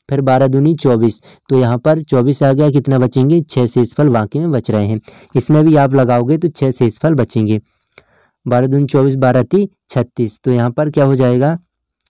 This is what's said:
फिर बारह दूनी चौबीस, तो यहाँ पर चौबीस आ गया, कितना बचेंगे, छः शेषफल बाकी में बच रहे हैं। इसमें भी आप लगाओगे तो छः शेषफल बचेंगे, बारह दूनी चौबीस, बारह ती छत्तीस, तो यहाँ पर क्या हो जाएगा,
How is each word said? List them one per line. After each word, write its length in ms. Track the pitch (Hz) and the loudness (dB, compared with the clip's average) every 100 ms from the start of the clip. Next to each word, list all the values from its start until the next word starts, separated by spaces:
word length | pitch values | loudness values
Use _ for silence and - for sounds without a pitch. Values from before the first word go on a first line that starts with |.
| - | -8
फिर 120 | 139 | -4
बारह 240 | 135 127 135 | 0 2 2
दूनी 240 | 135 147 160 | 2 0 0
चौबीस, 440 | 135 117 113 - - - - | 0 2 0 -2 -18 -20 -2
तो 100 | 131 | 0
यहाँ 180 | 120 120 | 2 0
पर 220 | 156 156 | 0 -2
चौबीस 380 | 156 131 123 139 | 0 0 0 0
आ 80 | 139 | 0
गया, 160 | 135 151 | 2 2
कितना 280 | 139 127 131 | 0 0 0
बचेंगे, 420 | 123 135 131 170 | 0 0 2 0
छः 240 | 151 - 120 | -2 -2 -2
शेषफल 420 | 127 117 - 151 | 0 -2 0 0
बाकी 300 | 117 107 143 | 0 -2 -4
में 120 | 170 | -4
बच 200 | 131 - | -4 -2
रहे 160 | 107 104 | -2 -2
हैं। 120 | 110 - - _ 135 | -6 -10 -20 _ -4
इसमें 280 | - 151 156 | 0 2 4
भी 100 | 151 | 2
आप 160 | 139 135 | 2 2
लगाओगे 420 | 123 123 120 156 | 2 0 0 -2
तो 100 | 165 | -4
छः 220 | - 135 | -2 -4
शेषफल 400 | 123 117 - 156 147 | 0 -2 0 -2 0
बचेंगे, 460 | 120 120 107 107 - _ _ _ _ _ _ _ 127 | -2 -2 -2 -4 -6 _ _ _ _ _ _ _ -2
बारह 220 | 123 131 | 0 0
दूनी 180 | 143 139 | 0 0
चौबीस, 280 | 143 135 135 | 0 0 0
बारह 260 | 127 127 123 | 0 0 0
ती 220 | 190 196 _ _ | -2 -2 _ _
छत्तीस, 500 | 131 117 - 110 - | -6 -4 -6 -8 -4
तो 100 | 131 | -2
यहाँ 200 | 123 123 | 0 -2
पर 180 | 120 151 | -2 -4
क्या 140 | 147 135 | 0 0
हो 100 | 135 | 2
जाएगा, 400 | 127 123 143 165 - _ _ _ | 0 0 0 -4 -10 _ _ _